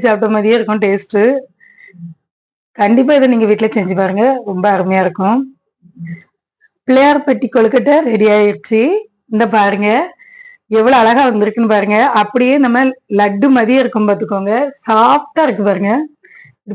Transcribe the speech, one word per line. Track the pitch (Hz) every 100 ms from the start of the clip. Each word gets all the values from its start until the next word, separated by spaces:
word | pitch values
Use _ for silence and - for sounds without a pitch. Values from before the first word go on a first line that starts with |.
சாப்பிட்ட | 220 208 214
மாதிரியே | 214 208 233
இருக்கும் | 214 214
டேஸ்ட். | 196 196 - 202 226 277 - _ _ _ - 175 170 - _ _ _ _ _ -
கண்டிப்பா | 208 233 269 285
இதை | 262
நீங்க | 233 214
வீட்டுல | 214 220 220
செஞ்சு | 185 185
பாருங்க, | 190 196 254 262 208
ரொம்ப | 185 208
அருமையா | 196 185 190
இருக்கும். | 185 - 196 247 262 _ _ _ 170 - 165 170 _ _ _ _ _ _ -
பிள்ளையார் | 262 285 285 285
பட்டி | 214 233 247
கொழுக்கட்டை | 226 262 247 294 262
ரெடி | 214 214
ஆயிடுச்சு. | 214 208 165 - 220 269 415 427 _ -
இந்த | 214 226 214
பாருங்க | 202 202 208 247 349 - _ - - _ - 220
எவ்வளவு | 226 262
அழகா | 220 247 262
வந்திருக்குன்னு | 214 220 226 220
பாருங்க. | 208 196 208 269 226
அப்படியே | 214 247 247 285
நம்ம | 254 240 262 254 - 202
லட்டு | 202 202 285 254
மாதிரியே | 220 262
இருக்கும் | 247 220 208
பாத்துக்கோங்க, | 202 180 196 196 233 277 - -
சாஃப்டா | 220 240 285 - 320 302
இருக்கு | 202 202
பாருங்க. | 190 196 254 302 _ _ - - _
இது | 208